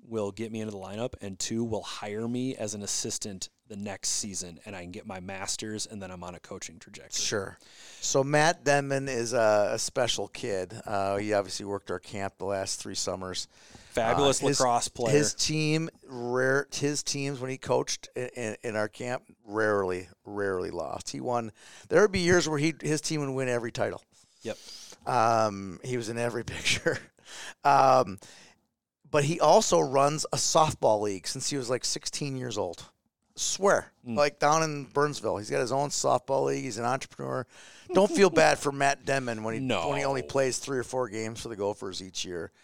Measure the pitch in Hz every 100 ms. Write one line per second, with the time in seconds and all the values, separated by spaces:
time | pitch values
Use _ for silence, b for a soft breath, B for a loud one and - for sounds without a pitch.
0 | - 110 101 101 110 110 110 101 95 104
1 | 127 - 101 92 - 113 117 107 - -
2 | 107 104 117 123 131 - 107 104 101 -
3 | 117 - 110 95 - _ - 104 101 95
4 | - - 104 92 90 82 107 95 87 92
5 | 104 95 90 95 98 - 110 107 - 107
6 | 92 90 87 87 - 95 - 85 - -
7 | - - - 107 95 - B B B B
8 | - 139 135 147 156 175 131 143 139 135
9 | 139 127 117 120 110 104 104 117 - -
10 | 120 - 101 - 120 95 90 110 - 104
11 | 98 101 107 104 92 - 101 98 - 90
12 | - 107 98 - 92 98 98 - 107 98
13 | - 92 92 92 - B B B B -
14 | 113 123 143 131 139 135 127 120 - -
15 | 120 107 107 - - 156 156 156 165 -
16 | - 127 120 127 131 139 143 - 143 143
17 | - 143 139 135 131 131 - 127 135 -
18 | - - 123 - 113 110 123 107 107 -
19 | 123 127 - - 113 104 107 104 92 90
20 | 90 _ - 101 101 92 90 85 78 -
21 | - 139 127 120 113 - B B B 165
22 | 208 190 175 180 156 151 160 - 156 151
23 | - 156 139 131 131 120 117 117 107 87
24 | _ _ _ _ 110 104 B B B B
25 | - 127 113 113 110 98 98 85 127 123
26 | 110 117 120 120 113 - - - 170 143
27 | - _ B B B B 240 139 135 131
28 | 127 95 B B B B _ _ _ _
29 | _ 151 143 - 151 196 220 175 147 135
30 | 143 151 - 135 - 165 156 - 139 107
31 | 104 95 - 139 - 143 120 127 - -
32 | - - 147 131 127 104 90 85 - _
33 | _ _ _ - - - 196 135 - _
34 | 123 117 147 - 147 156 160 147 135 -
35 | 147 139 107 92 104 139 123 131 143 -
36 | 135 127 - 135 139 139 135 104 120 131
37 | - - 135 131 123 B B B B 349
38 | 202 320 180 160 156 147 143 139 139 139
39 | - 135 127 110 110 113 131 104 143 139
40 | 139 135 123 135 131 113 - 135 117 131
41 | 123 107 110 113 120 104 101 107 104 90
42 | 95 - - 87 95 B